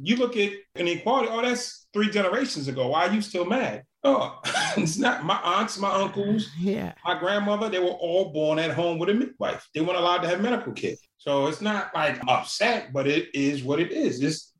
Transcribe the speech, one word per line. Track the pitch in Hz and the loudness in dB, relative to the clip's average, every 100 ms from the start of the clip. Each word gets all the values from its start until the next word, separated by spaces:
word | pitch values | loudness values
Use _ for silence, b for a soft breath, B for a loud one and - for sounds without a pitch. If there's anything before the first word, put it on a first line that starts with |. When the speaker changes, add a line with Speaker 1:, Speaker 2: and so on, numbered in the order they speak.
Speaker 1:
you | 147 240 | 0 2
look | 240 233 | 2 2
at | 202 196 - - | 0 -2 -10 -4
inequality, | 175 170 214 269 226 | -2 0 2 2 2
oh, | 226 | 0
that's | 247 240 - - _ | 0 0 -4 -12 _
three | 208 208 | 0 2
generations | 208 190 220 269 156 139 | 2 2 2 -2 -2 -4
ago. | 131 127 | -2 0
Why | 156 175 | 2 2
are | |
you | 214 | 2
still | 202 180 | 0 -2
mad?" | 180 247 175 - - _ | 0 0 -2 -6 -12 _
Oh, | 277 269 - - | 2 2 2 -6
<laughs> | - 740 807 622 | -4 -2 0 0
it's | 165 - | 0 2
not. | 247 247 | 2 2
My | 160 196 | 0 0
aunts, | 170 190 214 196 | 0 0 0 -2
my | 196 | 0
uncles, | 190 196 202 202 220 208 151 | 0 0 -2 0 0 -2 -4
Speaker 2:
Yeah. | 185 190 - - | -2 -2 -4 -6
Speaker 1:
my | 175 175 | -4 -2
grandmother, | 175 208 202 208 220 | 0 0 2 0 0
they | 185 | 0
were | 180 180 175 | 0 0 0
all | 180 185 | 2 0
born | 151 156 156 | 0 2 2
at | 165 | 0
home | 139 170 165 | 0 0 0
with | 180 | 0
a | |
midwife. | 214 262 - - - - | 2 0 -2 -4 -4 -6
They | 151 | -2
weren't | 165 180 | 0 2
allowed | 175 180 | 2 2
to | 170 | 2
have | 180 | 0
medical | 226 240 - | 0 0 -4
care. | 104 95 - _ _ | -6 -4 -6 _ _
So | - 143 143 | 0 2 2
it's | 151 | 0
not | 208 208 185 170 | -2 -2 -2 0
like | 151 127 | 0 0
I'm | 127 | 2
upset, | 123 - - 220 226 - | 0 0 0 2 0 -2
but | 135 139 | -2 2
it | 151 - | 2 0
is | 139 139 143 | 0 0 0
what | 127 147 | 0 0
it | 175 | 0
is. | 311 247 123 | 0 0 0
It's, | 147 156 - | 0 -2 -8